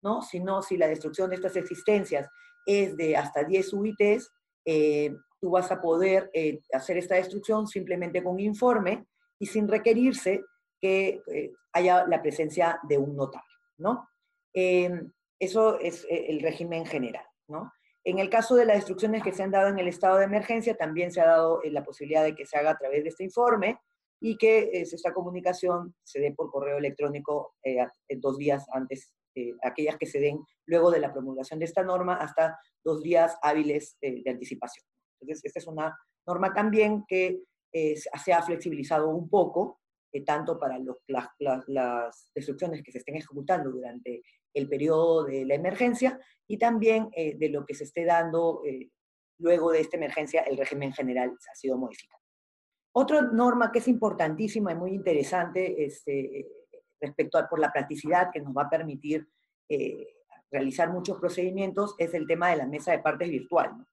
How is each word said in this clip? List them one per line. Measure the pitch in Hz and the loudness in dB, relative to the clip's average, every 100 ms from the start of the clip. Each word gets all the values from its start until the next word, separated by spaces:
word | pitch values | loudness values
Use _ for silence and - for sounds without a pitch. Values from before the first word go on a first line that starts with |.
¿no? | 202 233 | -2 -4
Sino | - 180 185 196 | -4 -6 -2 -2
si | 185 180 | -2 2
la | 160 | 2
destrucción | 156 156 156 185 | 2 -6 -4 -2
de | 185 | -2
estas | 185 185 | -2 -4
existencias | 185 175 - 208 185 147 139 - - _ - | -6 -6 2 2 2 -4 -4 -14 -20 _ 0
es | 202 196 156 | 2 2 0
de | 160 147 | 2 2
hasta | 143 143 | 0 -2
diez | 151 190 190 | 0 2 0
U | 202 | -2
I | 214 | -4
Ts, | 214 208 220 - _ _ _ | 2 2 2 0 _ _ _
eh, | - 156 151 147 147 143 _ _ | 0 4 4 4 0 -4 _ _
tú | 185 | 0
vas | 180 180 | 2 2
a | 185 | -2
poder, | 170 165 190 190 190 | 2 2 4 4 2
eh, | 165 156 - _ | -2 0 -2 _
hacer | 131 - 180 | -4 -2 -4
esta | 180 | 2
destrucción | 185 185 202 208 214 214 | 2 2 -6 -2 0 0
simplemente | 202 180 180 175 175 | -6 -4 -4 -2 -4
con | 180 185 | -2 -2
informe | 208 208 247 226 185 226 - _ _ _ | -2 2 2 4 2 -2 -8 _ _ _
y | 208 | -4
sin | 214 208 | -2 2
requerirse | 214 220 226 254 233 185 196 - _ _ _ | 2 4 6 4 2 0 -2 -4 _ _ _
que, | 190 190 190 - - | 0 2 2 -2 -6
eh, | 151 147 - _ | -6 -6 -12 _
haya | 170 180 180 180 | 2 6 6 6
la | 165 | 2
presencia | 160 147 156 151 170 165 | 0 -2 -4 2 0 0
de | 151 143 | 0 0
un | 139 143 | 0 -2
notario, | 135 - - _ _ _ | -6 -6 -20 _ _ _
¿no? | 175 254 - _ _ _ _ | -2 -2 -6 _ _ _ _
Em, | 185 185 180 180 175 - _ _ _ | 0 4 4 2 -2 -8 _ _ _
eso | 190 214 220 208 | -2 4 4 4
es, | 170 - | -4 -6
eh, | - 165 - | -4 -4 -2
el | 151 | -2
régimen | 160 156 170 165 165 | -2 -4 -6 -6 -4
general, | 151 123 - - _ _ | -4 -4 -8 -16 _ _
¿no? | 151 233 _ _ _ | -14 -14 _ _ _
En | - 180 | -4 -2
el | 196 | 2
caso | 226 226 | 2 6
de | 247 | 6
las | 226 208 | 8 4
destrucciones | - 185 214 220 | 2 -2 0 0
que | 226 | -2
se | - | -4
han | 190 | 0
dado | 196 196 | 4 4
en | 196 | 2
el | 180 | -2
estado | 175 190 190 | 2 4 6
de | |
emergencia, | 196 208 208 226 220 220 | 4 2 0 -2 0 -2
también | 156 156 175 | -2 -2 -2
se | 175 | 4
ha | 165 | 6
dado, | 165 165 165 | 8 6 2
eh, | 156 | 0
la | 147 | -4
posibilidad | 143 - 143 156 | -6 -12 0 2
de | 156 | 2
que | 156 139 | 0 -4
se | 151 | 0
haga | 151 | 2
a | 156 | 0
través | 135 143 | 0 -2
de | 151 | -2
este | 160 | -6
informe | 185 208 240 226 196 247 _ _ _ _ | -6 2 2 4 0 -4 _ _ _ _
y | 226 220 | -6 2
que, | 220 220 | 6 6
eh, | 208 185 | 4 -2
esta | 170 165 180 | -6 -6 -4
comunicación | 175 175 180 180 180 180 175 175 _ | -4 -6 -4 -2 0 0 -2 -4 _
se | _ 139 | _ -4
dé | 143 | -4
por | 143 151 | -2 -6
correo | 139 139 143 | -4 -4 -2
electrónico, | 143 139 147 147 147 147 - _ | -4 -2 -4 -4 -4 -4 -4 _
eh, | 135 127 | -4 -2
a-, | 123 _ _ | -2 _ _
eh, | 131 | -4
dos | 139 135 | -2 -2
días | 131 139 139 | 0 -2 -2
antes, | 131 131 135 - _ _ | -8 -6 -10 -14 _ _
eh, | - 120 120 | -10 -10 -6
aquellas | 127 123 151 151 | -6 -2 -4 -4
que | 156 | -6
se | 143 | 0
den | 147 151 - _ - | 0 -2 -10 _ 0
luego | 170 170 | 4 6
de | 165 | 4
la | 143 | 0
promulgación | 139 131 131 135 156 | -6 -8 -8 -10 -6
de | 165 | -4
esta | 190 | -2
norma | 185 180 180 180 | 0 0 0 -2
hasta | 151 - 160 160 _ _ | -2 0 0 -2 _ _
dos | 160 156 | -4 -4
días | 156 170 165 - | 2 4 4 2
hábiles, | 147 151 147 147 151 _ | 0 2 2 0 -4 _
eh, | 139 123 | -8 -6
de | 131 | -6
anticipación. | 123 123 127 120 - _ _ _ _ | -6 -10 -10 -12 -14 _ _ _ _
Entonces, | 131 156 | -14 -12
esta | - - | -10 -12
es | 165 | -10
una | 156 156 156 _ _ - | -6 -6 -8 _ _ -8
norma | 175 190 | -2 0
también | 190 214 214 214 214 208 | 0 2 4 4 2 -2
que, | 185 185 185 - _ _ | 0 0 -2 -10 _ _
eh, | 165 156 151 | -2 0 -2
se, | - 151 | -6 -8
se | - | 2
ha | 170 | 2
flexibilizado | 170 170 175 147 135 156 156 | 2 -6 -6 -6 -2 0 0
un | 156 160 | -2 0
poco, | 202 170 170 180 - _ _ _ | 2 2 0 -4 -6 _ _ _
eh, | 143 | -8
tanto | 139 151 160 165 | -2 -2 -2 -4
para | 139 127 | -4 -4
los, | 131 123 _ | -8 -12 _
las, | 131 120 _ | -6 -6 _
las, | 143 131 131 | -2 -2 -2
las | 135 123 120 117 - _ | -2 -2 -2 -6 -10 _
destrucciones | - 139 139 175 156 | -10 -8 -6 -6 -6
que | 139 | -12
se | 123 | -14
estén | - 151 | -10 -12
ejecutando | - 139 139 180 135 | -10 -14 -2 -2 -2
durante | 127 123 120 123 120 - _ _ | -8 -10 -12 -12 -12 -14 _ _
el | 143 139 | -6 -4
periodo | 139 151 160 170 165 | -2 2 2 4 2
de | 147 135 | 0 -4
la | 131 | -2
emergencia | 139 180 202 247 233 262 262 - _ _ | -2 -2 0 0 2 -2 -2 -16 _ _
y | 208 | 0
también, | 233 226 220 220 214 | 0 4 4 4 0
eh, | - 156 147 | -4 -4 -2
de | 151 | -2
lo | 147 143 | -2 -6
que | |
se | 143 | -12
esté | 143 - | -10 -4
dando, | 170 170 165 165 165 160 | 2 2 2 0 0 0
eh, | 147 131 127 _ _ _ _ _ | -6 -8 -12 _ _ _ _ _
luego | 170 175 165 | 2 4 4
de | 160 | 2
esta | 151 175 | 2 -2
emergencia, | 151 156 147 160 | -4 -4 0 0
el | 151 135 | 0 -2
régimen | 135 139 139 | -2 -4 -6
general | 139 131 127 127 | -4 -2 0 -2
ha | 123 - | -6 -18
sido | - 135 127 | -8 -4 -2
modificado. | 127 110 - _ _ _ _ _ _ _ _ | -4 -10 -20 _ _ _ _ _ _ _ _
Otra | 240 285 302 | 0 4 4
norma | 247 226 247 240 233 | 4 4 4 4 2
que | 233 | 2
es | 254 | 2
importantísima | 247 220 180 160 156 214 220 202 | 2 2 0 -2 0 -2 -2 -2
y | |
muy | 165 180 | -2 -4
interesante, | 196 190 151 143 185 170 180 185 135 | -4 2 2 2 0 -2 -2 -2 -2
este, | 143 - - 139 135 135 | -4 -6 -6 -4 -4 -10
eh, | 135 - _ - _ _ | -14 -18 _ -20 _ _
respecto | 147 143 160 170 | -10 -4 0 2
a, | - | 0
por | 160 | 0
la | 151 | 0
practicidad | 147 139 147 151 175 180 | 0 -4 -8 0 2 2
que | 160 | -2
nos | 143 131 | -6 -4
va | |
a | 143 | 0
permitir, | - 165 147 147 156 151 _ _ _ _ | -2 -4 -10 -4 -4 -6 _ _ _ _
eh, | 147 - - - _ _ - _ | -4 -2 -6 -14 _ _ -20 _
realizar | 139 135 135 165 | -4 -4 0 0
muchos | 180 180 196 | 0 -6 -4
procedimientos, | 175 175 180 190 196 190 208 - | -4 -2 -4 -2 -4 -2 -4 -2
es | 170 | -4
el | 170 151 | -2 -2
tema | 165 175 | 0 2
de | 160 | 0
la | 127 | -2
mesa | 147 160 | -6 0
de | 160 | 0
partes | 156 147 175 | 0 -2 -4
virtual, | 139 - 170 - 226 | -4 0 0 0 -6
¿no? | - | -20